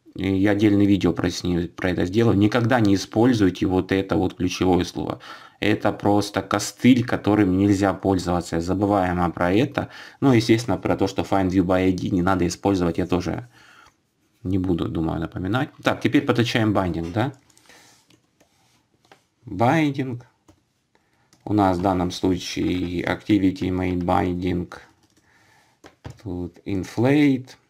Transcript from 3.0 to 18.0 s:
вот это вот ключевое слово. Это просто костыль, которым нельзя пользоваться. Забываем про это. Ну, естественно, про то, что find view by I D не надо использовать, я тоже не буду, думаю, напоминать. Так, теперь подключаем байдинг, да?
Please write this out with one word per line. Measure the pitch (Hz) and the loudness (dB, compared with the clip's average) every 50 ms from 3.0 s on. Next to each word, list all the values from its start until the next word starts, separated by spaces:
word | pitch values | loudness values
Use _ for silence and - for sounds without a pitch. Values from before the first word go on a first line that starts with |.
| - - - 107 117 131 123 104 101 92 87 - - | 0 -2 0 2 4 4 4 4 2 2 2 0 -2
вот | 92 92 92 90 - | 0 0 0 0 0
это | 98 98 95 95 95 | 0 -2 0 0 -2
вот | 90 92 92 - | -2 -2 -2 -4
ключевое | - 90 90 - - 101 92 90 90 87 | -4 -4 -4 -2 0 2 2 2 2 2
слово. | - - - - - - - - - - - - - _ - | -2 -6 -8 -6 -8 -8 -10 -12 -20 -20 -20 -20 -18 _ -4
Это | - 104 104 - - 104 - | -2 0 0 0 0 -4 -4
просто | - - 104 101 104 101 - - 98 | 0 0 2 2 2 0 -2 -4 -6
костыль, | 92 - - 104 - - - - - 123 131 120 117 | -4 -2 -4 -4 -4 -6 -6 2 4 4 6 4 2
которым | - - - - 101 104 107 104 92 90 | -2 -4 -2 0 2 4 4 4 2 2
нельзя | 95 101 101 101 92 101 98 90 | 2 4 2 2 2 2 0 -2
пользоваться. | 90 - 95 98 90 85 90 90 87 85 - 85 85 | 0 0 0 0 0 0 -2 -2 -2 -2 -4 -4 -4
Забываем | 85 90 92 95 104 101 104 98 90 90 87 90 87 85 | -2 -2 -2 0 0 2 2 2 0 0 0 0 -2 -2
про | - - 87 87 92 | -2 -2 0 2 2
это. | 107 143 - - - - - - - - - - - | 2 0 0 -2 -6 -8 -8 -12 -20 -20 -18 -8 0
Ну, | 135 139 127 | 2 4 4
естественно, | 113 113 - 113 113 - - 92 | 4 4 4 2 2 2 -2 -4
про | 90 - 90 90 | -2 -2 -2 -2
то, | 87 101 | 0 -2
что | 95 - - | -2 -2 -4
find | 87 - 104 98 95 92 | -4 -2 0 0 0 2
view | 90 98 87 | 2 2 2
by | 90 92 92 92 | 2 2 2 2
I | 92 90 | 0 0
D | 87 - 110 | -2 -2 -2
не | 101 90 | -2 0
надо | 87 92 98 92 87 | 0 0 0 0 0
использовать, | 85 - - - 101 101 92 90 85 82 | -2 -2 -2 -2 0 0 0 0 -2 -2
я | - 90 | -2 -2
тоже | 85 87 87 92 87 85 85 - - _ - - - - - - _ _ _ _ _ _ _ _ _ _ _ - | -2 -2 -2 -2 -4 -6 -8 -10 -14 _ -20 -20 -20 -20 -20 -20 _ _ _ _ _ _ _ _ _ _ _ -6
не | 92 95 | -4 -2
буду, | 95 92 95 87 82 - - | -2 0 0 -2 -2 -2 -4
думаю, | 82 85 80 80 82 82 | -4 -4 -2 -2 -4 -4
напоминать. | 85 - - 90 90 95 107 131 147 - - - - | -6 -8 -8 -8 -6 -4 -2 -2 -4 -4 -8 -6 -4
Так, | 135 - - | -4 -2 0
теперь | - - - 143 143 | -2 0 0 0 0
подключаем | 131 120 120 117 120 - 123 110 107 98 | 0 0 0 0 0 0 0 0 2 2
байдинг, | 101 95 90 80 82 82 85 90 | 0 0 -2 -2 -4 -6 -4 -4
да? | 104 120 - - _ _ _ _ _ _ _ - - _ _ _ _ | -2 -4 -4 -6 _ _ _ _ _ _ _ -20 -20 _ _ _ _